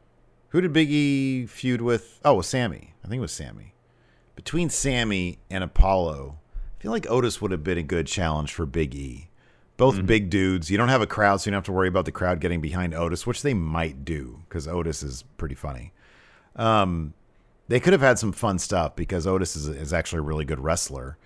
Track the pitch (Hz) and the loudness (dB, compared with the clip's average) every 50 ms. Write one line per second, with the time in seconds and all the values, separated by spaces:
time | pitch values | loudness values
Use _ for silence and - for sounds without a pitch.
0 | _ _ _ _ _ _ _ _ _ _ - 170 185 180 139 160 160 143 147 147 | _ _ _ _ _ _ _ _ _ _ 0 0 0 4 4 4 4 4 4 2
1 | 147 143 139 135 135 135 131 127 123 110 - - - 127 123 120 117 120 120 110 | 2 2 2 2 0 0 -2 -2 -4 -8 -10 -4 0 0 0 2 2 2 0 0
2 | - - - _ - 147 131 95 87 - - 131 120 104 76 - - - - _ | 0 -8 -20 _ 4 4 4 6 4 0 -2 -2 -2 -2 -4 -8 -14 -20 -20 _
3 | - 90 110 131 117 - - - 76 62 52 50 50 - _ _ _ _ _ _ | -12 -8 -6 -6 -6 -6 -8 -10 -12 -12 -14 -18 -20 -20 _ _ _ _ _ _
4 | _ _ _ _ _ _ _ - - - - 170 175 143 - - - 139 127 120 | _ _ _ _ _ _ _ -14 -12 -4 -2 0 0 0 0 0 0 0 2 2
5 | 117 110 101 92 90 90 85 - - _ 92 95 92 87 - - 95 95 95 92 | 2 2 0 0 -2 -2 -6 -10 -14 _ -6 -4 -4 2 6 6 6 6 6 2
6 | 87 82 76 69 67 69 71 76 _ _ _ - - - - - - 208 226 226 | 2 0 -4 -6 -10 -12 -14 -16 _ _ _ -10 -8 -8 -10 -8 -6 -4 -4 -4
7 | - - 113 127 123 113 - - 104 98 92 80 76 90 90 87 80 71 92 85 | -2 0 2 2 2 2 -2 -2 -4 -4 -4 -2 -2 -2 -2 -2 -2 -2 -2 -2
8 | 80 - - - 85 82 78 76 76 73 - - 85 73 67 85 80 67 64 69 | -2 -2 -2 -2 0 0 0 -2 -4 -4 -4 -4 -6 -2 0 -2 -2 -2 -4 -8
9 | 69 65 60 64 - - _ _ _ _ _ _ _ _ _ - 123 135 - 98 | -10 -10 -12 -14 -18 -20 _ _ _ _ _ _ _ _ _ 4 4 4 4 2
10 | 92 92 113 110 101 87 87 98 95 95 92 90 80 78 98 101 120 120 135 127 | 2 4 4 4 4 2 2 2 2 2 2 0 0 0 0 2 4 4 4 2
11 | 107 95 - - 104 101 101 95 - 107 101 98 90 - 92 95 95 92 87 95 | 2 0 0 4 4 4 4 4 0 -2 -2 -2 -4 -2 0 2 2 4 2 2
12 | 85 80 - - 92 90 90 80 82 87 85 82 76 78 85 90 90 87 80 82 | 0 0 -4 -2 0 0 0 0 0 -2 -2 -2 -2 -2 -2 -2 -2 -2 -2 -2
13 | 85 82 87 90 - 120 120 - - 147 127 95 82 78 78 82 82 80 69 67 | -2 -2 -2 -4 -4 -6 -6 -2 -2 0 0 0 0 0 0 -2 -2 -2 -4 -8
14 | 69 85 82 73 65 60 58 - - _ - 85 69 78 85 87 82 82 76 - | -8 -6 -6 -6 -6 -10 -16 -18 -18 _ -10 -8 -6 -4 -4 -2 -2 -2 -4 -6
15 | 76 71 64 64 - - _ - - 69 65 - - 73 67 60 - - _ _ | -8 -10 -10 -12 -16 -18 _ -10 -8 -8 -8 -8 -10 -10 -10 -10 -14 -16 _ _
16 | _ _ _ _ - - _ _ _ _ _ - 113 113 110 107 98 92 87 82 | _ _ _ _ -20 -20 _ _ _ _ _ -2 2 4 4 4 4 2 0 -2
17 | 78 73 - _ _ _ _ _ _ _ _ _ _ - 120 127 - 175 170 143 | -4 -6 -10 _ _ _ _ _ _ _ _ _ _ 0 0 4 6 6 4 6
18 | 139 131 123 113 110 104 87 - - 107 95 87 - - 101 90 80 76 - - | 6 6 6 4 2 -2 -2 0 0 0 0 0 -2 0 0 0 0 0 -2 -4
19 | 80 - 98 87 78 95 92 95 92 - - 78 73 73 73 69 78 71 87 82 | -4 -2 -2 -2 0 0 2 2 0 -2 -4 -6 -6 -6 -6 -6 -6 -2 -2 -2
20 | 78 - - 82 73 73 78 78 78 65 76 67 65 78 82 - - - - 67 | -2 -2 -4 -4 -2 -2 -2 -2 -2 -2 -4 -2 0 -2 0 0 -2 -6 -8 -10
21 | 64 67 73 _ _ | -10 -12 -14 _ _